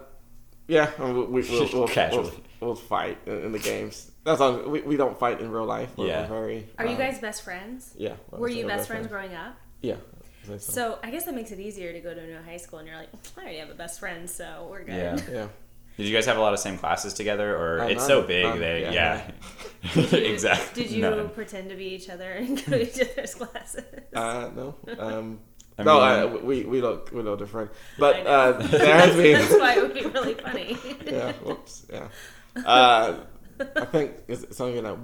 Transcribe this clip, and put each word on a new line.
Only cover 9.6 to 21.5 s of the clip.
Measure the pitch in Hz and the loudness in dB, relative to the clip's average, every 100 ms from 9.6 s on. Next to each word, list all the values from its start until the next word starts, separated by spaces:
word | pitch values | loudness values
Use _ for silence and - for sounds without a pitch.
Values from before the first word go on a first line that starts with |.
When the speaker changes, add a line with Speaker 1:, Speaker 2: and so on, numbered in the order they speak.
| - - | -20 -10
Speaker 1:
Yeah. | 120 95 - - - - | -8 -8 -10 -20 -20 -20
I | 104 | -16
think | 104 | -12
so. | - | -8
Speaker 3:
So | 247 233 - | -6 -6 -6
I | 226 | -10
guess | 302 359 | -10 -8
that | 254 | -10
makes | 214 | -10
it | 190 | -12
easier | 208 190 175 | -12 -12 -12
to | 170 | -12
go | 170 | -12
to | 165 | -12
a | 160 | -14
new | 160 165 | -16 -16
high | 175 | -16
school | - 160 | -16 -18
and | 160 | -16
you're | 160 | -16
like, | 160 - - 359 | -18 -20 -20 -18
"I | |
already | 320 156 | -14 -14
have | 156 | -14
a | - | -14
best | 170 - | -14 -12
friend, | 196 170 175 | -10 -10 -12
so | - 165 160 170 | -12 -12 -14 -14
we're | 196 - | -14 -10
good." | - | -6
Speaker 2:
Yeah. | 87 92 - | -4 -4 -6
Speaker 1:
Yeah. | 113 104 - - - - - | -8 -8 -12 -20 -20 -20 -6
Speaker 2:
Did | 104 | 0
you | |
guys | 110 123 | 2 2
have | 110 | 4
a | |
lot | 107 | 4
of | 98 | 2
same | 101 90 | -2 -4
classes | 78 90 104 90 | -2 -2 -2 -4
together, | 104 104 104 82 | -2 0 0 0
or | 85 82 | 0 0
Speaker 1:
Uh, | - | 0
Speaker 2:
it's | 110 | 0
Speaker 1:
none, | 139 | 4
Speaker 2:
so | 131 | 4
big | - 90 90 | 4 2 2
Speaker 1:
none, | 110 | 0
Speaker 2:
that, | 82 82 | -2 -2
Speaker 1:
yeah, | 87 | 0
Speaker 2:
yeah. | 87 82 80 - - - - - - 87 165 | 2 2 0 -6 -14 -16 -16 -16 -12 0 2
Speaker 1:
none. | - | 4
Speaker 3:
Did | 175 - | 4 2
you, | |
Speaker 2:
<laughs> | |
Exactly. | - 202 190 - 240 | 2 2 2 0 -6
Speaker 3:
did | 226 | -4
you | 220 | 0
Speaker 2:
None. | 190 175 - | 0 0 -4
Speaker 3:
pretend | 226 202 | -8 -12